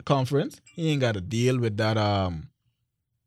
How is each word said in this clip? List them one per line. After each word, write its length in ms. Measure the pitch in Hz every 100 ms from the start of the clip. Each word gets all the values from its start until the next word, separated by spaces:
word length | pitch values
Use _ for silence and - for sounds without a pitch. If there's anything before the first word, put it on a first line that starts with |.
conference. 560 | - 139 127 143 247 -
He 260 | _ - 160
ain't 100 | 147
gotta 220 | 123 104
deal 360 | 90 110 127 127
with 200 | 117 104
that, 180 | 110 107
um, 520 | 104 101 92 82 73 _ _ _ _ _ _ _